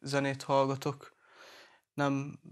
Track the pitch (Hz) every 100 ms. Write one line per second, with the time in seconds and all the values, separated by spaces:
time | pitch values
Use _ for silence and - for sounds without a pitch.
0 | 139 139 139 135 - 139 135 139 147 139
1 | - _ _ - - - - _ _ -
2 | 143 139 143 - -